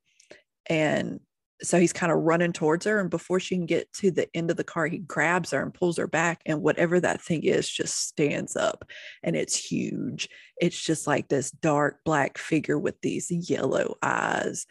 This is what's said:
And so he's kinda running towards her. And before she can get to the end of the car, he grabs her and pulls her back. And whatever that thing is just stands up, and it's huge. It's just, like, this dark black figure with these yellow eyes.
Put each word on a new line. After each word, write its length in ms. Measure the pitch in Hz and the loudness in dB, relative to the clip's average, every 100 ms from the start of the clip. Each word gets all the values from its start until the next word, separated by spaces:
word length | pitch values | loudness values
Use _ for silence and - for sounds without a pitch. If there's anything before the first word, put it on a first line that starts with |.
| _ _ - - _ _ - | _ _ -20 -20 _ _ -2
And 540 | 165 151 147 170 - - _ _ - | 0 2 2 -2 -8 -14 _ _ -12
so 160 | - 175 | 0 4
he's 140 | 170 | 4
kinda 240 | - 175 156 | 2 0 2
running 360 | 160 170 175 | 4 4 2
towards 320 | 165 156 170 | 2 2 2
her. 160 | 214 214 | 2 0
And 100 | 185 | 0
before 280 | 165 - 185 | -4 -2 -2
she 180 | - 185 | 0 -2
can 100 | 165 | 0
get 260 | 170 - | -2 -2
to 160 | - 196 | -2 0
the 180 | 175 - | 2 0
end 160 | - 165 | -2 -2
of 60 | 170 | -2
the 80 | |
car, 220 | - 170 156 | -4 -2 -2
he 120 | - | -2
grabs 540 | 165 - 151 180 165 | -6 0 2 2 0
her 100 | 135 | -2
and 100 | - | -4
pulls 240 | - 175 165 | -2 0 0
her 100 | - | 0
back. 340 | 151 170 165 - | 0 0 0 -2
And 160 | 156 | 0
whatever 360 | 151 - 170 180 | 2 2 4 4
that 200 | - - | 2 0
thing 240 | - 160 | -2 0
is 240 | - - - | 2 2 0
just 280 | - - - - | -4 -4 -4 -4
stands 480 | - 147 - - - | 0 0 0 -4 -2
up, 280 | - - - - - - | 0 -2 -8 -16 -18 -8
and 140 | 175 160 | -4 -2
it's 180 | - - | -2 -4
huge. 720 | - 156 113 107 - - - - - - | -4 -2 -2 -4 -6 -6 -10 -12 -18 -2
It's 200 | 175 - | -2 -2
just, 260 | - 160 - | -2 -2 0
like, 220 | 156 170 | -2 0
this 240 | 139 131 | -2 -2
dark 500 | - 160 147 147 - | -2 2 4 2 0
black 340 | - 151 139 - | 0 2 2 -2
figure 400 | - 160 - 147 | -2 0 2 0
with 220 | - - | -2 -4
these 280 | 135 - - | -4 -4 -4
yellow 680 | 175 170 143 135 143 - - | -4 -2 0 0 0 0 -2
eyes. 640 | 135 - - - - - - | 0 0 0 0 -2 -6 -10